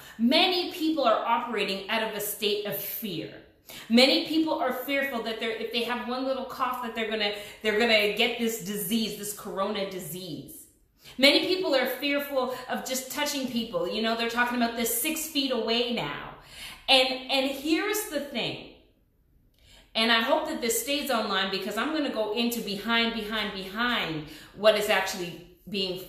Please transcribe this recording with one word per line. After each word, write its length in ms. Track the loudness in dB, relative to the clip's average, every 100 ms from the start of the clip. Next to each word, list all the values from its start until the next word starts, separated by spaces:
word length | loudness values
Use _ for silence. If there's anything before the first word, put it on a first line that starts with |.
| -12 0
Many 540 | 4 6 6 4 0
people 320 | -2 0 4
are 180 | 4 4
operating 640 | 4 2 2 0 0 -2 -2
out 120 | -2
of 120 | -2
a 60 | -4
state 440 | -4 0 0 0
of 100 | -2 -6
fear. 540 | -6 -6 -6 -6 -8 -12 -20 _ -18 -12 4
Many 360 | 6 8 6 2
people 280 | 0 2
are 180 | 2 0
fearful 500 | -2 -2 -2 -2 -4
that 140 | -6 -4
they're, 120 | -4
if 200 | -4 -4
they 120 | -2
have 260 | -2 -4 -4
one 160 | -4
little 220 | -2 -2 -4
cough, 360 | -4 -4 -2
that 120 | -6
they're 160 | -4 -2
gonna, 240 | 0 -2 -2 -10 -6
they're 160 | 0 4
gonna 360 | 6 6 4
get 240 | 4 2 2
this 260 | -2 -2
disease, 540 | -4 -4 0 0 0 -4
this 200 | -8 -8
corona 520 | -8 -4 -2 -2 -4
disease. 680 | -6 -8 -8 -8 -10 -12 -16 -20 _ _ _ -14 4
Many 280 | 6 6 4
people 280 | 0 2
are 120 | 2 2
fearful 680 | 0 0 0 0 -2 -2 -4 -6
of 160 | -6 -4
just 240 | -4 -4
touching 380 | -4 -2 -2 -2
people. 400 | -2 -2 -2 -2
You 120 | 0
know, 160 | 0 0
they're 140 | 0
talking 260 | 0 0 2
about 200 | 0 0
this 260 | -2 0
six 240 | -2 -2 -4
feet 240 | -2 0
away 420 | 0 0 0 0
now. 420 | -2 -4 -6 -10 -14 -18 -16 -14 -4 4
And, 200 | 6 6 0 -2
and 200 | 0 0
here's 580 | -2 0 2 2 -2 -2
the 100 | -4
thing. 540 | -4 -4 -4 -6 -12 -20 _ _ _ _ _ _ _ _ -20 -20 _
And 160 | 0 2
I 100 | 4
hope 240 | 4 2 0
that 140 | -2
this 200 | 0 0
stays 280 | 0 -2 0
online 400 | 0 0 0 0
because 260 | -2 -2 -2
I'm 160 | -2
gonna 180 | 0 -2
go 200 | 0 -2
into 280 | 0 0 0
behind, 540 | -4 -4 0 2 2
behind, 380 | -2 -4 -4 -4
behind 720 | -6 -6 -4 -2 0 -2 -4 -8 -14 -18 2
what 200 | 6 6
is 120 | 4
actually 600 | 2 0 -4 -6 -10 -16 -20 -8
being 320 | -4 -2 -4